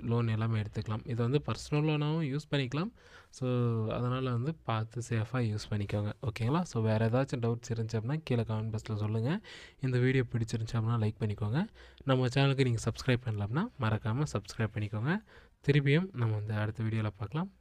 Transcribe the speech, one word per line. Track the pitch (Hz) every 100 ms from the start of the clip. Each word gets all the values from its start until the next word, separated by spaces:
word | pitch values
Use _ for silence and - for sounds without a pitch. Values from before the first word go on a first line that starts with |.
லோன் | 123 120 113
எல்லாமே | 110 113 110
எடுத்துக்கலாம். | 107 - 110 110
இதை | - 120
வந்து | 120 147
பர்சனல் | 147 135 - 147 156
லோனாவும் | 151 147 165 151
யூஸ் | 143 -
பண்ணிக்கலாம். | 143 127 139 214 - - - -
So | - 127 123 120 113 110
அதனால | 120 123 127 131
வந்து | 120 131 160
பார்த்து | - 113 113 123
சேஃபா | 117 117 107 127
யூஸ் | 113 107 -
பண்ணிக்கோங்க. | 104 101 104 104 -
ஓகேங்களா? | 117 - 117 160
So | 180 117
வேற | 110 110 113
ஏதாச்சும் | 123 135 131
டவுட்ஸ் | 117 117 -
இருந்துச்சு | 117 113 113
அப்படின்னா, | 110 156
கீழே | - 120
கமெண்ட் | 110 110 110
பாக்ஸில் | 107 - 107
சொல்லுங்க. | 104 110 120 202 - - - -
இந்த | 131 123
வீடியோ | 127 131
பிடிச்சிருந்துச்சு | 120 117 113 117 113 117
அப்படின்னா, | 113 113
லைக் | 107 -
பண்ணிக்கோங்க. | 110 101 104 131 220 - - -
நம்ம | 135 131 127
சேனலுக்கு | 139 139 135
நீங்க | 131 113
சப்ஸ்கிரைப் | 117 - - 120 117
பண்ணல | 104 104
அப்படின்னா, | 135 240 -
மறக்காம | 110 110 117 123 151
சப்ஸ்கிரைப் | 110 - - 110
பண்ணிக்கோங்க. | - 104 107 123 202 - - - _
திருப்பியும் | - 147 139 147 190
நம்ம | 120 117
வந்து | 107 104
அடுத்த | 107 107 107
வீடியோல | 110 113 107 -
பார்க்கலாம். | 98 151 196 -